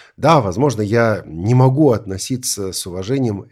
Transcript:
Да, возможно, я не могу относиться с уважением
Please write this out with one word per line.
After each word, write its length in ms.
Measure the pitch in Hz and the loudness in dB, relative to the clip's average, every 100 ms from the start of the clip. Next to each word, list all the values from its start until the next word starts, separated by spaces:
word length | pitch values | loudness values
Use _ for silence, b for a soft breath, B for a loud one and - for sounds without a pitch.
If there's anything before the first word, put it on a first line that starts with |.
| B - | B -2
Да, 240 | 139 160 | 2 4
возможно, 420 | 101 90 143 110 | 2 0 0 0
я 400 | 101 117 117 98 | 0 2 2 0
не 300 | - 80 101 | -6 -4 2
могу 380 | 127 131 135 147 | 4 4 4 2
относиться 800 | 107 95 95 - 127 - - 95 | 2 -2 -8 -6 -6 -6 -6 -8
с 120 | 85 95 | -8 -10
уважением 600 | 90 95 135 120 98 - | -8 -4 -2 -2 -4 -8